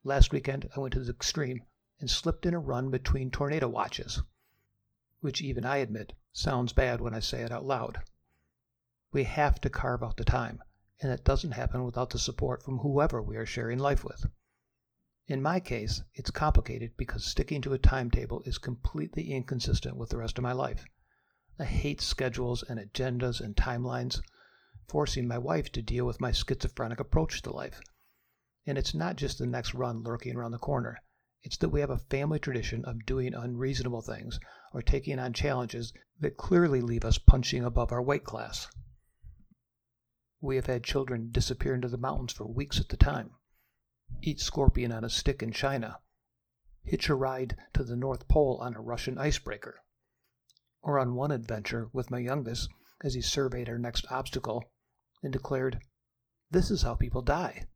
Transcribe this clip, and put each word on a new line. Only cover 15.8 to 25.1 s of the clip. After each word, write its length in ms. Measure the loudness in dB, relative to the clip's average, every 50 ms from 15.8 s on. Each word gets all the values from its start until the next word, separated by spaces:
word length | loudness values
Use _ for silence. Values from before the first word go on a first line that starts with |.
| -2 -4 -4 -4 -6 -10 _
it's 180 | -8 -8 -6
complicated 600 | -2 0 2 6 6 6 6 4 -6 -6 -8 -8 -6
because 260 | -8 -6 -4 -4 -4 -4
sticking 380 | -2 0 0 0 0 -4 -4
to 120 | -2 -2 0
a 40 |
timetable 640 | 6 6 6 6 6 2 2 0 0 0 -4 -6 -6 -6
is 120 | -6 -8
completely 720 | -6 -6 -6 -6 -2 -2 -2 -2 -2 -6 -4 -4 -6 -4 -4
inconsistent 640 | -4 -6 -4 -4 -4 -2 0 2 0 0 0 -4 -6
with 140 | -8 -6 -4
the 80 | -4
rest 200 | -4 -2 -4 -2
of 60 | -2 -2
my 80 | -2
life. 320 | -2 -2 -2 -2 -4 -6 -8 -12 _ _ _ _ _ _ _ _ _ _ _ _ -10 -6
I 40 | -4
hate 380 | 0 0 2 2 0 -2 -2
schedules 640 | -2 -4 -2 0 -2 -2 0 -2 -2 -2 -2 -2 -4
and 120 | -6 -8 -8
agendas 600 | -8 -8 -4 -2 -2 0 0 0 0 0 -2 -2
and 160 | -4 0 0
timelines, 640 | 2 2 2 0 -2 -2 -2 -2 -4 -2 -2 -4 -4 -6 -6 _ _ -20 _ _ _ _ _ _ -20 -14
forcing 400 | -2 0 0 0 2